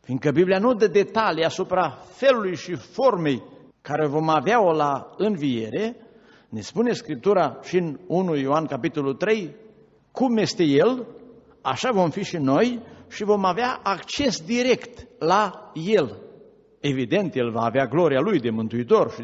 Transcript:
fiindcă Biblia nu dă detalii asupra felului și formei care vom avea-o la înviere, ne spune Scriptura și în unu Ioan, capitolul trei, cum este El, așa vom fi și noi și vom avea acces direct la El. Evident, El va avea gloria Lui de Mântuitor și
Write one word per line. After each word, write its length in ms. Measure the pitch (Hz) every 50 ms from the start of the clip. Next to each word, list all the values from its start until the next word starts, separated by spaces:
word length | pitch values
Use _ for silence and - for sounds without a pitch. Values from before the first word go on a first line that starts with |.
fiindcă 300 | _ - 127 135 - 151
Biblia 260 | 131 147 185 185 190 190
nu 160 | 202 247 254
dă 140 | 202 226 196
detalii 560 | 160 202 190 196 - 220 220 202 165 156 165
asupra 560 | 160 - - 190 185 185 185 175 151 120 - - -
felului 440 | - - 247 269 262 233 208 190 180
și 200 | - - - 180
formei 680 | 127 - - - - 269 262 220 180 165 147 135 113 - - - - - - _ _
care 260 | _ - 143 151 156 147
vom 220 | 135 156 156 160
avea-o 420 | 156 147 123 156 226 247 208 175
la 420 | 160 156 147 143 139 127 - - - -
înviere, 800 | 185 220 208 160 143 143 123 113 110 107 113 160 208 226 240 - - - - - - - - - _ _
ne 120 | - 110
spune 300 | 101 - - 170 233 247
Scriptura 680 | 202 131 - - 151 120 - 190 208 190 165 135 117 - -
și 140 | - - 185
în 220 | 175 165 139 - - -
unu 280 | 151 175 190 180 160
Ioan, 300 | 143 135 135 143 156 160
capitolul 480 | 135 139 127 113 165 - 151 139 135 135
trei, 420 | 107 - 202 220 226 185 147 - - - - - - - _ _ _ _ _
cum 260 | _ - 247 262 233 220
este 260 | 190 143 - - 175
El, 420 | 151 139 139 160 226 262 127 - - - - - - - - _ _ - _
așa 300 | _ 135 127 - - 254
vom 180 | 240 196 180 165
fi 140 | - 190 202
și 140 | - - 170
noi 440 | 143 131 135 156 226 247 247 233 - - - - - -
și 140 | - - 214
vom 220 | 196 208 202 190
avea 340 | 185 175 190 240 247 262 - -
acces 580 | 202 196 165 - - - - - 254 180 -
direct 640 | 160 165 240 240 247 254 233 - - - - - - - - -
la 520 | 151 160 180 202 214 190 - - - - -
El. 440 | 151 160 175 185 175 151 107 101 - - - - - - - _ _ _ _ _ _
Evident, 560 | - 143 135 131 127 107 147 202 202 156 -
El 160 | 135 120 117
va 100 | 107 113
avea 240 | 113 117 110 135 135
gloria 340 | 120 113 160 180 156 139 127
Lui 200 | 147 208 214 151
de 100 | 113 120
Mântuitor 600 | 110 110 110 110 113 117 120 113 220 214 170 -
și 100 | - -